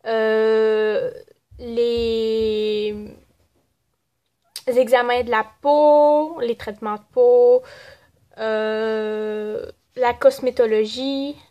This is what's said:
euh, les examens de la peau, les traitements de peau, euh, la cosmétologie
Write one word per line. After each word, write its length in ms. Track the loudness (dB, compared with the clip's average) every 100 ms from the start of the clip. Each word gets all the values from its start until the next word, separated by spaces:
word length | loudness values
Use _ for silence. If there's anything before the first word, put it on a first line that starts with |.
| -4
euh, 1040 | -2 0 0 0 2 0 0 -2 -2 -6 -10 -20 _ _ -18
les 1300 | -8 -2 -2 -2 -2 -2 -2 -2 -2 -2 -4 -4 -6 -8 -14 -20 _ _ _ _ _ _ _ _ _ _ _ _ _ -10 -2
examens 560 | 0 2 2 2 -2
de 80 | 0
la 140 | -2 -4 _
peau, 760 | 0 4 6 6 6 2 0 -6
les 160 | -6 -6
traitements 380 | -10 -10 -8 -10
de 180 | _
peau, 480 | 2 6 6 6 4 0 -20 -20 -20 _ _ _ -10
euh, 1300 | -6 -4 -4 -4 -4 -6 -6 -8 -8 -8 -8 -10 -12 _ _ -4
la 180 | -2
cosmétologie 1200 | 2 2 2 -4 0 2 2 -2 -4 -4 -4 -6 -12 _